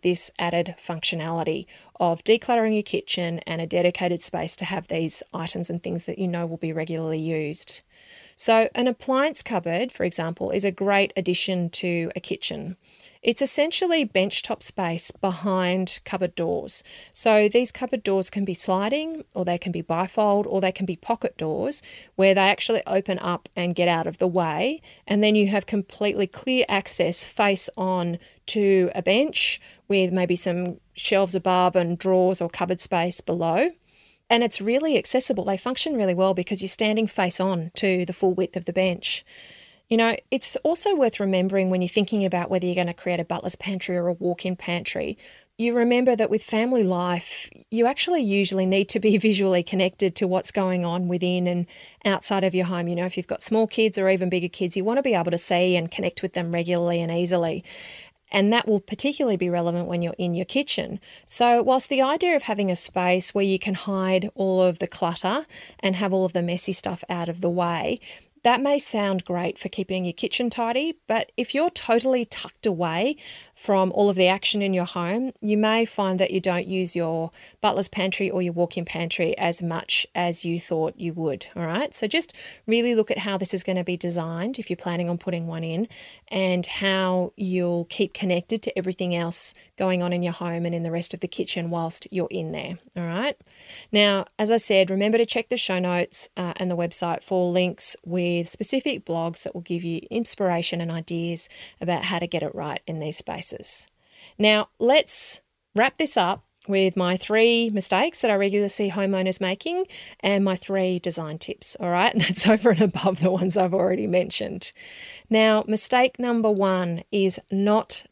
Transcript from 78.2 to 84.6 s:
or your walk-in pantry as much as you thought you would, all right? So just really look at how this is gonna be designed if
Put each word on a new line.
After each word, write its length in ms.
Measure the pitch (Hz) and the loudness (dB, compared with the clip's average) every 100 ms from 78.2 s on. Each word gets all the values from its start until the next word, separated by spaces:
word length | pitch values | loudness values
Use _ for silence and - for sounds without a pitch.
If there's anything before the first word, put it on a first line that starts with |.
| 196 | -2
or 100 | 185 | -2
your 140 | 180 | -2
walk-in 320 | 170 170 180 170 | 0 -2 -2 -6
pantry 500 | 165 170 - 170 - | -6 -4 -2 -2 0
as 260 | 170 170 | -2 -2
much 440 | 175 165 - - - | -4 -4 -2 -2 -2
as 320 | - 175 170 170 | -2 -2 -2 -4
you 120 | 170 | -4
thought 360 | - 160 160 - | -2 -2 -2 -4
you 160 | 170 | -6
would, 340 | 170 160 131 - | -4 -4 -4 -8
all 120 | 175 165 | -8 -4
right? 280 | 185 294 | -2 -4
So 120 | - 214 | -4 -2
just 260 | 320 - - - - - | -2 -4 -8 -20 -12 0
really 280 | 226 240 | 2 4
look 160 | 226 214 | 2 2
at 80 | - | -2
how 180 | 196 196 | -2 -2
this 160 | 190 | -2
is 100 | 185 | -4
gonna 220 | 190 180 | -2 -2
be 140 | 175 180 | -2 -4
designed 600 | 175 170 160 165 214 | -4 -4 -4 -4 -4
if 120 | 269 | -6